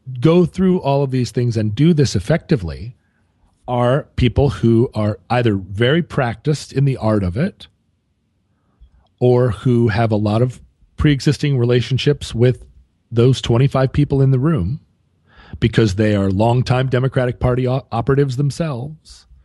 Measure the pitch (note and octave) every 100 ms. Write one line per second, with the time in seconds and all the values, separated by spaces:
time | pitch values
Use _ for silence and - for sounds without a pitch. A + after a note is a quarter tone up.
0 | C3 B2+ D#3+ F3 E3+ - F#3+ F3+ C3+ C#3
1 | C#3 B2+ A#2 - B2 A2+ G#2+ G#2 D#3 D3+
2 | C3+ G2+ - E3 - C3+ E2+ C2+ A2+ -
3 | _ _ _ _ _ _ - B2 B2 C#3+
4 | - - B2 - C#3 - A#2 A2+ A#2+ A2
5 | G#2 - - B2 A#2+ G2 F#2+ G2 A#2+ E3
6 | - - B2 G#2 D3 D3+ - C3+ C#3 B2+
7 | A2 G#2+ F#2 F#2 F#3+ - - _ _ _
8 | _ _ _ _ _ _ _ _ - _
9 | _ _ B2 B2 B2 G2 C3 A#2+ A#2 G#2+
10 | A2+ G#2+ G#2 G#2+ B2+ - - _ _ -
11 | D3+ C#3+ - C3+ D3 C3+ A#2+ B2 A#2 B2+
12 | C#3+ - - A2 B2 B2 - - _ _
13 | _ A#2 B2 B2+ - A#2 C#3 C3+ C3 -
14 | C#3 C#3 C3+ C3 D3 C#3+ F2 D3+ - _
15 | _ _ _ - - - A#2 - A2 F#2
16 | G#2+ G2+ G2 F#2+ A2+ B2 - B2+ C3 B2
17 | B2+ C#3 B2 A#2+ B2 B2 B2 C3+ - A2+
18 | A#2 C#3 C#3+ B2 C#3+ - E3 A#2+ C#3+ D#3
19 | - - _ -